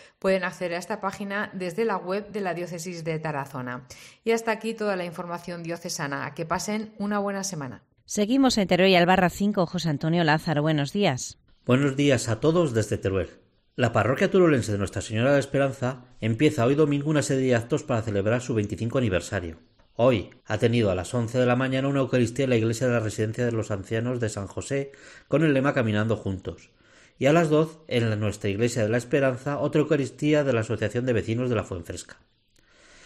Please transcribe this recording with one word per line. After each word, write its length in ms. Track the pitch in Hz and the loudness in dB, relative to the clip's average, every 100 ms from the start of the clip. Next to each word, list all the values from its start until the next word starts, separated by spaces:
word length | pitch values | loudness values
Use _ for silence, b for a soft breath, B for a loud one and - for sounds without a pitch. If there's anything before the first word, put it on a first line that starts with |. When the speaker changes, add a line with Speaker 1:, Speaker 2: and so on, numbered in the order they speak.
| b _ | b _
Speaker 1:
Pueden 240 | 196 190 | 0 0
acceder 300 | 180 170 180 | -2 -6 -6
a 40 | 170 | -6
esta 220 | 185 208 | -8 -6
página 500 | 196 - 196 202 208 | -6 -6 -6 -6 -6
desde 320 | 196 180 165 | -8 -6 -4
la 100 | 226 | -2
web 380 | 185 175 196 202 | -4 -4 -6 -6
de 80 | 208 | -6
la 120 | 190 | -6
diócesis 520 | 165 175 175 180 170 | -6 -8 -8 -10 -8
de 120 | 160 160 | -6 -4
Tarazona. 720 | 160 147 135 131 123 123 131 B B B | -4 -6 -8 -8 -8 -10 -12 B B B
Y 60 | 226 | -2
hasta 200 | 226 226 | 0 -2
aquí 220 | 214 220 | -4 -6
toda 240 | 226 208 185 | -4 -2 -2
la 80 | |
información 580 | 175 165 175 170 - 170 | -4 -8 -8 -10 -10 -10
diocesana. 720 | 165 170 175 - 143 139 135 | -8 -8 -8 -6 -6 -6 -8
Que 120 | 147 | -8
pasen 480 | 160 180 214 214 214 - | -4 -4 -4 -6 -6 -8
una 220 | 202 208 | -4 -2
buena 260 | 202 196 | -4 -6
semana. 360 | 190 160 135 98 _ _ | -8 -8 -10 -12 _ _
Speaker 2:
Seguimos 540 | - - 208 269 262 226 | -6 0 2 4 4 4
en 100 | 180 | 2
Teruel 240 | 175 190 | 6 6
y 40 | 180 | 8
Albarracín 560 | 175 185 180 - 202 | 6 6 4 2 0
con 140 | 202 165 | 0 -2
José 200 | 180 160 | -2 -2
Antonio 380 | 143 160 170 | -2 0 2
Lázaro. 380 | 160 156 170 147 | 4 2 2 0
Buenos 280 | 156 151 139 | 2 2 0
días. 460 | 202 196 127 - - _ _ | 0 0 0 -6 -16 _ _
Speaker 3:
Buenos 300 | - 123 143 | 2 2 2
días 320 | 135 143 120 - | 2 2 2 0
a 140 | 110 | 0
todos 320 | 147 170 160 | 2 4 2
desde 240 | 113 107 - | 0 0 -2
Teruel. 320 | 98 95 80 - _ _ _ - | 0 -2 -4 -10 _ _ _ -2
La 160 | 117 | 0
parroquia 360 | 110 104 - 190 | 2 2 2 2
turolense 440 | 190 170 135 107 | 6 6 4 0
de 60 | 101 | -2
Nuestra 220 | 98 - | -4 -6
Señora 280 | - 110 127 | -4 0 2
de 60 | |
la 40 | 143 | 2
Esperanza 680 | - 139 139 131 123 131 b - | 2 0 -2 -2 -6 -6 b -6
empieza 460 | 113 113 151 147 | -2 2 2 4
hoy 100 | 120 | 2
domingo 340 | 143 151 143 143 | 4 2 2 0
una 120 | 151 | 0
serie 260 | - 135 131 | 0 0 2
de 80 | |
actos 280 | 120 117 151 | 2 0 -4
para 180 | - 117 | -2 -4
celebrar 400 | 104 101 101 123 | -2 0 0 0
su 120 | - | 0
veinticinco 440 | 113 104 90 113 135 | -2 -2 -4 -2 0
aniversario. 720 | 120 87 - 101 85 78 _ _ _ - | 0 0 -2 -6 -6 -12 _ _ _ 2
Hoy 280 | 123 113 - - - | 4 4 -2 -12 -6
ha 100 | 107 | 0
tenido 320 | 117 120 104 | 2 2 2
a 60 | |
las 180 | 90 87 | 0 -2
once 240 | 123 113 127 | -4 -2 0
de 80 | |
la 100 | 123 | 2
mañana 320 | 123 131 131 135 | 2 0 -2 0
una 120 | 139 | 0
Eucaristía 460 | 123 127 113 123 | 2 2 2 0
en 40 | 131 | 2
la 60 | |
iglesia 320 | 117 113 113 127 | 2 2 0 0
de 60 | |
la 80 | 120 | 0
Residencia 440 | 110 107 107 107 | -2 -2 -4 -2
de 60 | 120 | -2
los 180 | 113 104 | -2 -4
Ancianos 500 | 101 92 113 120 127 | -6 -4 -4 -2 -2
de 100 | 107 | -4
San 180 | 104 95 | -4 -8
José 460 | - - 139 139 B B B - | -8 -6 -4 -6 B B B -2
con 160 | 139 | 2
el 100 | 160 | 4
lema 220 | 135 139 | 4 2
Caminando 420 | 139 113 104 110 107 | 2 0 0 0 -2
Juntos. 540 | - 95 95 85 - b b b b - | -4 -6 -8 -14 -16 b b b b -2
Y 80 | 131 | 2
a 60 | |
las 180 | 165 160 | 4 4
doce, 260 | 151 160 - - | 2 2 -4 -4
en 220 | 120 113 | 0 0
la, 60 | |
nuestra 340 | 104 107 95 104 | 0 -2 -2 -2
iglesia 320 | 98 120 123 | 0 0 0
de 80 | 107 | 0
la 80 | 120 | 0
Esperanza, 640 | 120 147 135 123 147 143 | 0 0 2 -2 -4 -4
otra 200 | 143 160 | 0 2
Eucaristía 640 | 151 151 123 - 151 151 | 2 0 0 -2 2 2
de 100 | 139 | 2
la 80 | 117 | 0
Asociación 440 | 107 110 107 120 | 0 -2 -2 -2
de 80 | 127 | 0
Vecinos 380 | 113 107 113 123 | 0 0 -2 0
de 40 | |
la 80 | 110 | -2
Fuenfresca. 540 | 90 92 85 90 - - _ _ _ b b b b b | -2 -8 -10 -12 -14 -20 _ _ _ b b b b b